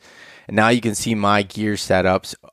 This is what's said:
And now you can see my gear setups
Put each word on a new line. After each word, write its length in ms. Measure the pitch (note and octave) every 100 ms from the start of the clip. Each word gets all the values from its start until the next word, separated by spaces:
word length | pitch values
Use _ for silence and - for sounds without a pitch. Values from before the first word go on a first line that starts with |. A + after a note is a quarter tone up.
| - - - - -
And 80 | G#2
now 140 | A2
you 120 | B2
can 140 | A2+ G#2
see 180 | -
my 300 | A2 G2+ G#2
gear 320 | G2 - G#2+ G2+
setups 580 | - F#2 F#2 F#2+ - - -